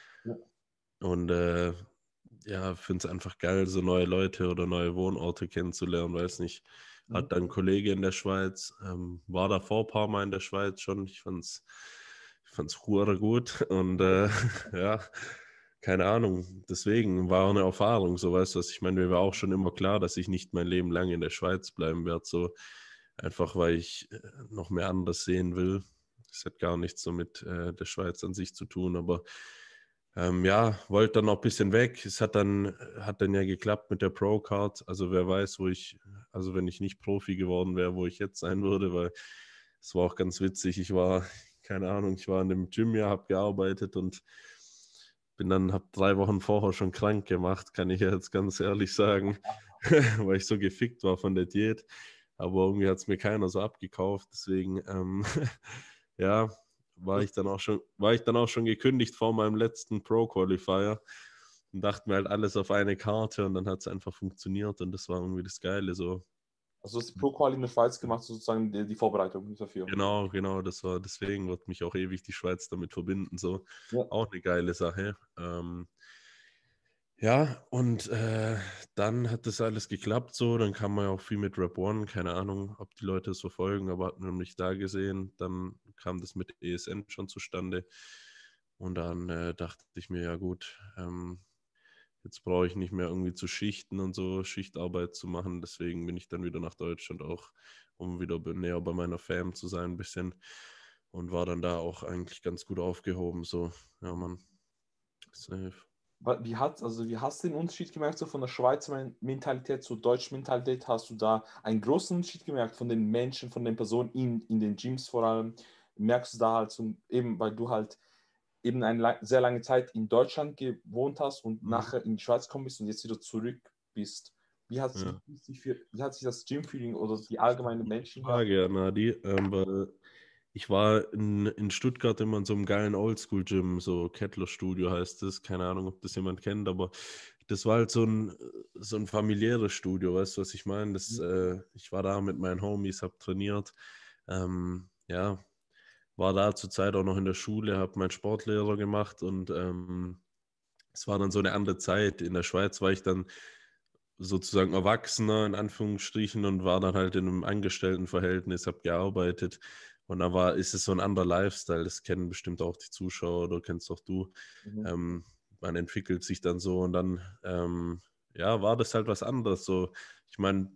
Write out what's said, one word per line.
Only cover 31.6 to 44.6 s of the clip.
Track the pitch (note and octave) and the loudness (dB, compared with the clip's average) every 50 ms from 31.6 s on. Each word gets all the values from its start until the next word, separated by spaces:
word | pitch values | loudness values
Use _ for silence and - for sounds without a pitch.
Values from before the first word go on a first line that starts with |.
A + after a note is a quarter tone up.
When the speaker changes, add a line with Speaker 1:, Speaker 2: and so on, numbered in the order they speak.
| - G2 F#2+ | 2 6 6
Speaker 2:
weg. | A2+ B2 B2 B2 - - | 6 6 6 2 -6 -10
Es | G#2 F#2+ - | -10 -2 0
hat | A2 G#2+ - | 0 2 4
dann, | G#2 G2+ G2+ G2+ G2+ G2 G2+ G2 - - - - A2+ | 4 4 4 4 2 0 -2 -4 -6 -14 -14 -14 -10
hat | G2+ G#2 G2+ - | -8 -8 -2 2
dann | G2+ F#2+ G2 | 2 4 4
ja | G2 G2 | 4 2
geklappt | F#2+ F#2+ F2+ - G#2+ G#2 G#2 - _ | 2 0 -2 2 0 0 0 0 _
mit | G2+ F#2+ | -2 0
der | - F#2+ | 0 0
Pro-Card. | F#2 - G#2 G2 G#2+ G#2+ - - G#2+ G2+ G2+ G#2 - - - - | 2 2 2 4 4 2 2 0 0 0 0 -2 -4 -6 -10 -10
Also | F#2 F#2+ G2 F2+ | -4 -2 -2 2
wer | F#2 F#2 F2+ F2+ | 4 4 4 4
weiß, | F#2 F#2+ G2+ G2 - - | 2 2 2 0 -2 -2
wo | F#2+ F#2 | -2 -2
ich, | F#2 - - - - - _ G2 G2 G2+ - _ | -2 -2 -6 -14 -16 -18 _ -20 -20 -20 -20 _
also | _ F#2+ F#2+ F#2+ F#2 | _ -6 -4 -2 0
wenn | F#2 F#2 F2+ | 0 0 -2
ich | F2 - | -2 -4
nicht | G2 G2 F#2+ _ | -6 -6 -6 _
Profi | - - G2+ G2+ - - G2 | -4 -2 -2 -2 0 -2 -2
geworden | F#2 F#2+ F2+ F2+ F2+ F#2 F#2 F2+ | -2 0 0 2 2 2 0 0
wäre, | F2+ F2+ F2+ F2+ | 0 0 0 0
wo | F#2 F2+ F2 | -2 -2 -4
ich | E2+ - | -2 -4
jetzt | G2+ F#2+ - - | -6 -6 -6 -6
sein | - F2 F#2 G2 G2 | -4 -2 0 0 2
würde, | F#2+ G2+ G2 G2 F#2 F2 | 2 2 2 2 2 0
weil | F2 F2 F2 - - - - - - - - - - - _ _ _ | 0 -2 -2 -4 -8 -18 -18 -20 -20 -20 -20 -20 -20 -20 _ _ _
es | _ - - | _ -4 2
war | F2+ F2+ | 2 2
auch | F2 - | 2 2
ganz | - F#2 F#2 F2 - | 0 -2 -2 0 0
witzig. | F#2+ F#2+ F#2+ - - F#2+ F2+ G2 | 0 0 0 0 -2 0 0 0
Ich | F#2 F2 F#2+ | -2 0 2
war, | F#2 F2+ F#2 F#2 F#2 F2+ F#2 - - - - _ _ _ | 4 4 6 4 2 0 -2 -10 -16 -20 -20 _ _ _
keine | - G2+ F#2+ F#2+ F#2 | -8 -6 -4 -2 -2
Ahnung, | G2 G2+ G2+ G2 F#2+ | -2 0 0 -2 -2
ich | F#2 - - | -2 -2 0
war | F#2+ F#2+ | 0 2
in | F#2 F#2+ | 2 2
dem | F#2 F#2 F#2 F2+ | 2 0 0 -2
Gym, | - - A2+ A2+ A2+ | 0 2 2 4 4
ja, | A2 G#2+ G2+ | 2 4 2
hab | G2+ F#2 - _ | 2 0 0 _
gearbeitet | G2 F#2 G2 G#2 G2+ G2 F#2+ F#2+ G2 F#2+ G#2+ F#2+ - | 2 2 4 2 2 2 2 0 0 -2 -4 -4 -2
und | G2 F#2 F#2 F#2 - _ _ - - - - - - | -2 -2 -2 -4 -6 _ _ -20 -20 -20 -20 -20 -20